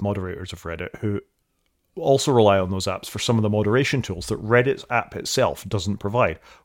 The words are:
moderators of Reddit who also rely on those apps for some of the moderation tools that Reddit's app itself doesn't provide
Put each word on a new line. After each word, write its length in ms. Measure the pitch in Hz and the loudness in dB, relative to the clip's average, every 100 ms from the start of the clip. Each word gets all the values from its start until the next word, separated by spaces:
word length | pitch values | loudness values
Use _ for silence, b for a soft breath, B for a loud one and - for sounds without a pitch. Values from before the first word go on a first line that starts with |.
moderators 540 | 101 98 92 87 92 | -4 -4 -6 -8 -12
of 80 | 85 | -12
Reddit 340 | 85 82 87 - | -10 -10 -10 -8
who 200 | 107 101 - _ _ _ _ _ _ - | -6 -6 -8 _ _ _ _ _ _ -4
also 360 | 147 135 151 | 2 4 4
rely 260 | 123 104 98 | 6 6 6
on 120 | 92 | 2
those 160 | 95 98 | -2 -4
apps 240 | 95 - | -6 -8
for 80 | 104 | -4
some 180 | - 113 | 0 2
of 60 | |
the 80 | 107 | 2
moderation 500 | 104 104 123 143 135 | 0 2 2 2 -2
tools 260 | - 90 - | -4 -8 -6
that 160 | - | -6
Reddit's 440 | 107 120 131 - - | 2 4 4 -2 -2
app 260 | 120 - | -4 -2
itself 520 | 104 - - 104 - - | -6 -2 0 0 -2 -6
doesn't 300 | 104 98 98 | -4 -4 -4
provide 400 | 101 120 101 78 b b | -2 0 0 -2 b b